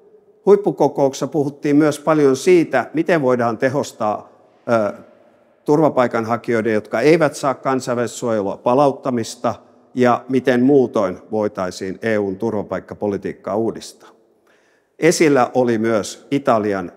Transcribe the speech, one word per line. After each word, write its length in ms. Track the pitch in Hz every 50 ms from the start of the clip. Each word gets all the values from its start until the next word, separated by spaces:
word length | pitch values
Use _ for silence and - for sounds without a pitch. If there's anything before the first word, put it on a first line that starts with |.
| _ _ _ _ _ _ _ _ _
huippukokouksessa 840 | 190 202 196 202 185 - - 156 139 - 165 143 135 131 - 147 139
puhuttiin 480 | - 160 139 147 147 - - 147 143
myös 240 | 147 156 151 143 -
paljon 360 | - 160 156 151 143 135 131
siitä, 540 | 127 - 185 180 170 151 - - 127 110 - -
miten 280 | 151 165 - 180 160
voidaan 360 | 139 127 127 120 120 117 110 104
tehostaa, 720 | 135 131 117 143 113 - - - 113 107 104 104 - - - _ _ _ _ _ _ 123
ö, 240 | 120 113 104 101 - - - - _ _ _ _ _ _ _ _ _ _ _
turvapaikanhakijoiden, 1080 | - 147 151 156 135 - 127 123 120 - 113 110 110 120 113 - - 120 110 107 113 110
jotka 280 | 107 104 - - 113
eivät 340 | 123 151 165 165 160 143 143
saa 180 | - - 139 127
kansainvälistä 640 | - - 143 131 127 127 139 123 120 120 107 - -
suojelua, 400 | 127 120 113 107 95 98 82 -
palauttamista 960 | - - 131 139 147 139 131 - - 139 123 117 110 - - - - 120 107 - - _ _ _ _ _ _
ja 320 | 127 123 123 120 - - -
miten 340 | 135 131 - 131 123 123 123
muutoin 560 | 135 147 139 123 - - 113 101 92 90 90 - -
voitaisiin 680 | 110 110 104 104 - - 92 90 90 - 98 95 92 -
E 160 | - 113 110 104
U:n 200 | 101 98 95 95
turvapaikkapolitiikkaa 1160 | 113 117 107 104 92 - 95 90 - - - - 107 104 101 92 - 90 78 - - - 95
uudistaa. 540 | 107 117 110 - - - - - _ - - - _ _ _ _ _ _ _ _ _ _ _ _ _ _ _ _ -
Esillä 520 | 151 160 - - 175 151 143 127 123 - -
oli 240 | 131 127 120 117 107
myös 500 | 110 113 117 104 92 - - - - -
Italian 600 | 139 139 139 135 120 110 104 107 98 95 87 87 -